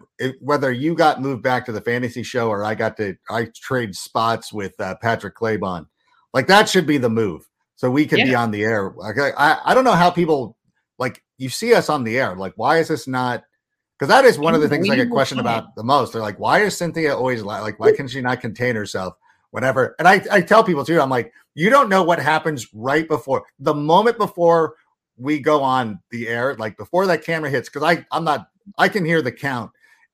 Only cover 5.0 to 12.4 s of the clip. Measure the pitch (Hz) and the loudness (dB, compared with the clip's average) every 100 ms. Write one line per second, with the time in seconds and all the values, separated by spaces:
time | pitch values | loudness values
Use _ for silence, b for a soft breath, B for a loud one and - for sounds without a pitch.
5 | 117 113 101 - 113 107 95 90 76 _ | -2 -2 -4 -6 -4 -2 -4 -6 -10 _
6 | _ _ _ 131 135 196 214 190 147 147 | _ _ _ -2 6 6 6 2 2 2
7 | 120 113 107 78 - _ _ _ 127 135 | 2 0 -2 -4 -14 _ _ _ 0 0
8 | 151 139 220 120 120 104 110 110 98 - | 2 2 2 2 0 0 0 0 -4 -8
9 | 98 110 143 - 147 151 139 220 262 180 | -8 -2 -2 2 2 2 2 2 4 4
10 | 175 175 175 147 110 - _ _ _ - | 4 2 0 0 -4 -12 _ _ _ -8
11 | 127 - _ _ 131 - 226 214 - 151 | -8 -8 _ _ -10 -6 2 4 4 -2
12 | 113 120 120 92 | -2 0 -2 -4